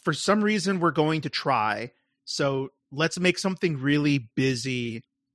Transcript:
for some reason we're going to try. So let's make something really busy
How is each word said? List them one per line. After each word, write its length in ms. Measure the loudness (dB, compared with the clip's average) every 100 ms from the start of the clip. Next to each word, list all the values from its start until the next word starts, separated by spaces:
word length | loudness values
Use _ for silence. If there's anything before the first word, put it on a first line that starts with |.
for 100 | -4
some 300 | -2 2 2
reason 360 | 2 0 0 0
we're 120 | 2
going 300 | 2 2 0
to 80 | -2
try. 640 | -4 0 0 0 -2 -6 _ _ _ -10
So 440 | -2 0 -2 -4 _ _
let's 280 | -2 -2 0
make 180 | 0 0
something 420 | -2 0 -2 0
really 480 | 2 2 4 2 -2 -2
busy 680 | 0 0 -4 -4 -4 -8 -14 _ _